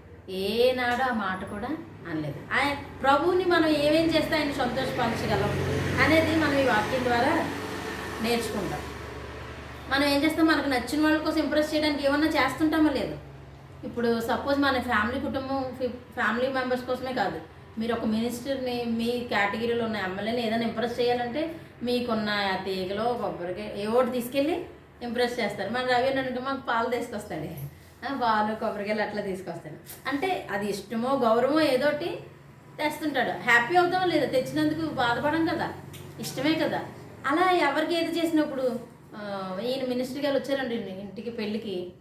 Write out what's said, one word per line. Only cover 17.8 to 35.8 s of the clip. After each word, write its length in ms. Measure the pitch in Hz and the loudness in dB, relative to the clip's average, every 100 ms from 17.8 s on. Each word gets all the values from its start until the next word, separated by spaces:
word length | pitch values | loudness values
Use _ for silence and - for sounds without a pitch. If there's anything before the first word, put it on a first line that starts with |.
| 233 | -2
ఒక 120 | 226 | 0
మినిస్టర్ని, 800 | 220 220 240 240 269 254 254 240 | 0 0 0 -2 -4 -4 -2 -2
మీ 440 | 233 226 233 240 233 | -2 -2 0 -2 0
కేటగిరీలో 560 | 208 202 220 233 233 | 0 0 0 0 0
ఉన్న 120 | 226 208 | 0 -2
ఎమ్మెల్యేని 500 | 185 196 214 247 226 | -4 -4 -2 0 0
ఏదైనా 160 | 233 | 0
ఇంప్రెస్ 380 | 233 220 233 240 | -2 -2 -2 0
చేయాలంటే 560 | 240 240 240 285 320 - - - | 2 2 0 -2 -4 -6 -14 -6
మీకున్న 480 | 240 247 233 220 208 | -2 0 0 0 0
ఆ 260 | 208 196 185 | 0 0 0
తీగలో 480 | 190 185 185 202 | -2 -4 -2 -2
కొబ్బరికాయ 760 | 233 226 190 165 175 202 214 202 | 0 0 -4 -4 -6 -6 -8 -6
ఏ 40 | 214 | 0
ఒకటి 240 | 240 240 | 2 2
తీసుకెళ్ళి 560 | 254 226 277 294 - - - - - | 0 -2 0 0 0 -6 -14 -20 -12
ఇంప్రెస్ 380 | 240 240 240 240 | -6 0 0 0
చేస్తారు. 300 | 202 208 196 | -4 -4 -4
మన 100 | 247 | -2
రవి 280 | 254 247 262 | 2 2 2
అని 120 | 269 | 0
అనుకో, 200 | 254 247 | -2 -4
మాకు 200 | 269 269 277 | -4 -4 0
పాలు 220 | 233 240 | 0 0
తీసుకొస్తాడు, 840 | 240 - 202 - 160 175 147 143 - - - 247 | -2 -4 -8 -8 -8 -8 -8 -10 -12 -20 -10 -6
ఆ, 120 | 269 | 0
పాలు, 320 | 240 214 214 | 2 2 2
కొబ్బరికాయలు 480 | 220 220 208 202 214 | -2 -4 -4 -2 -2
అట్లా 200 | 202 208 | -2 -4
తీసుకొస్తాడు. 840 | 196 180 175 165 151 147 - - 262 | -4 -6 -6 -10 -12 -14 -14 -10 -4
అంటే 400 | 277 381 - - | -2 0 -2 -4
అది 200 | 202 208 | -4 -2
ఇష్టమో 380 | 196 - 226 247 277 | -4 -4 -2 0 2
గౌరవమో 440 | 226 233 262 311 | 4 4 4 4
ఏదోటి 600 | 294 254 294 294 339 - - - - - - - | 4 4 2 0 -4 -6 -12 -20 -20 -20 -14 -4
తెస్తుంటాడు. 520 | 302 302 311 262 196 | -2 -2 -2 0 0
హ్యాపీ 460 | 170 208 240 277 359 | 0 4 4 6 4
అవుతామో 300 | 349 370 359 | 4 4 2
లేదా? 200 | 311 240 | 2 2
తెచ్చినందుకు 680 | 254 - 294 302 320 311 | 0 0 2 2 0 -2
బాధపడం 520 | 254 240 247 285 330 330 | 0 0 2 0 2 2
కదా, 280 | 294 170 - | 0 -2 -6